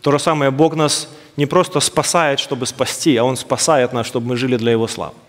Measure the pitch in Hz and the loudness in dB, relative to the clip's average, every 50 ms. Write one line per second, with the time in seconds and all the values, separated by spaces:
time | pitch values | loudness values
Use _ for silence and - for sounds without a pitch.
0 | - 147 143 147 - 175 160 151 143 135 135 135 160 160 156 156 156 147 - - | 2 2 2 2 2 0 0 2 2 0 2 4 2 2 4 2 0 0 0 -2
1 | - - - - - - _ - 147 139 - 180 180 - - 147 - - - - | -6 -10 -16 -20 -20 -14 _ -2 -2 0 2 0 0 2 0 -2 -2 0 -2 -2
2 | 147 - - 175 165 151 139 139 - - 143 123 127 120 - - 135 - - - | -2 0 0 0 2 2 0 -2 -4 -6 -6 -6 -6 -8 -4 -4 -4 -4 -4 -2
3 | - 170 139 110 117 127 131 120 - - 139 120 - - 160 139 123 123 - 123 | 0 2 2 4 2 2 0 -2 -4 -4 -4 -2 2 2 2 2 2 0 0 -4
4 | 117 - - 127 117 120 127 120 127 131 127 117 113 117 117 113 113 110 - - | -6 -4 -4 -6 -4 -4 -4 -2 -2 0 0 0 2 0 2 0 0 -2 -4 -8
5 | 87 76 - - _ | -10 -12 -12 -18 _